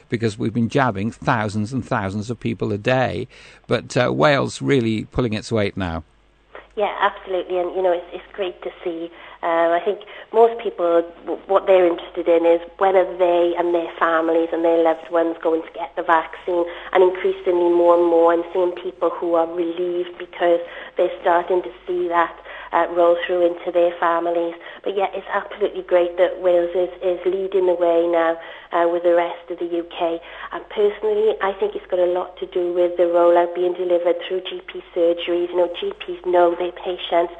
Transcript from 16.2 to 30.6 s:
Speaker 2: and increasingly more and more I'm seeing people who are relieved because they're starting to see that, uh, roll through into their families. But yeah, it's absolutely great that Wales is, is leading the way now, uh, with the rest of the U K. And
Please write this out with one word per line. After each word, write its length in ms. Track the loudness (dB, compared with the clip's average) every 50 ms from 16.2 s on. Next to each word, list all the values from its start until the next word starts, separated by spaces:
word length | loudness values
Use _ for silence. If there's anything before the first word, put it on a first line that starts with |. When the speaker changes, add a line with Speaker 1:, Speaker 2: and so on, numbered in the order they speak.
| 2 -2 -12 -10 -6 -4 -2 -2 -2 -4 -6 -14 -8 0
Speaker 2:
and 120 | 4 4 4
increasingly 680 | 4 2 0 -2 -2 -2 -2 -2 0 0 2 2 2
more 260 | 4 4 6 6 6
and 100 | 6 4
more 280 | 4 4 6 6 6 4
I'm 100 | 2 -2 -2
seeing 200 | -2 0 0 0
people 400 | -2 -6 -10 -10 -6 -2 -2 -2
who 240 | -2 -2 -4 0 0
are 120 | 0 0
relieved 680 | 0 -2 -4 -4 -4 -4 -4 -4 -4 -4 -4 -6 -8 -10
because 420 | -14 -16 -12 -6 -2 0 2 2 0 0 -6 -14 -16 -16 -10 -2
they're 240 | -2 -2 -2 -2 -2
starting 420 | 0 2 2 2 2 0 -2 -2 -2
to 80 | -4 -12 -14 -8
see 220 | -6 -4 -2 -2 0
that, 260 | 2 0 0 0 -2 -14 -18 -16 -16 -16 -8 -2
uh, 140 | 0 0 0 2
roll 260 | 2 4 4 4 4 2 0
through 220 | -2 0 2 2
into 240 | 2 0 -2 -6 -2
their 200 | 2 2 2 2 2 0
families. 540 | 0 0 0 0 0 0 0 -2 -2 -4 -6 -10 -16 -18 -16 -10 -8
But 120 | -6 -2
yeah, 120 | -2 -2 -4 -4
it's 120 | -8 -8 -4 -4
absolutely 480 | -4 -4 -6 -6 -4 -4 -4 -4 -6
great 360 | -4 2 2 2 2 2 2
that 220 | 2 2 2 2 0
Wales 300 | 2 2 4 4 2 2 0
is, 140 | -2 -2 -2 -4 -4
is 180 | -2 -2 -2 0 -2
leading 400 | -2 -2 -2 -4 -2 0 2 2
the 80 | 2 2
way 320 | 2 2 2 2 2 2
now, 320 | 2 2 2 2 0 -2 -4 -8 -16 -18 -18 -12 -4
uh, 160 | 0 0 2
with 140 | 2 0 2
the 140 | 2 4 4
rest 340 | 4 2 0 -4 -10 -12 -12
of 80 | -8
the 80 | -6 -6
U 220 | -4 -4 -4 -6 -6
K. 320 | -6 -4 -4 -2 -4 -4 -8 -14 -16 -16 -14 -12
And 120 | -12 -12